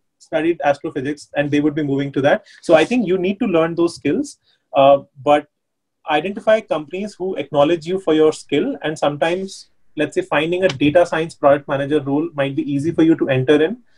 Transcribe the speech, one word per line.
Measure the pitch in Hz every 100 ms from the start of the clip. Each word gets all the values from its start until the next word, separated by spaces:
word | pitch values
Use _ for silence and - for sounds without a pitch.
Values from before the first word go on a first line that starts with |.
| _ _
studied | - 160 160 170
astrophysics, | - - 165 151 131 147 - -
and | 147
they | 147
would | 151 147
be |
moving | 143 139 139
to | 139
that. | 131 202 _ -
So | -
I | 160 123
think | 247 180
you | 185
need | 180 208
to | 226
learn | 165 165 170
those | 170 -
skills, | 139 190 294 - _ _ _ 147
uh, | 135 143 - 143
but | 131 147 147 _ _ _ _ _ -
identify | 151 175 202 220 220
companies | 214 160 147 185 208
who | - 185 185
acknowledge | 147 147 143 175 156
you | 190
for | 165
your | 156 156
skill. | - - 147 240 269
And | 151 156
sometimes, | 151 147 165 180 190 - - _ _ -
let's | 196 -
say, |
finding | 185 196 160 180
a | 185
data | 131 143 170 175
science | 165 165 -
product | 143 143 143
manager | 139 139 151
role | 135 143 170
might | 143 139 135
be | 143
easy | 139 156
for | 165
you | 160 165
to | 139
enter | 131 131 151
in, | 160 233 _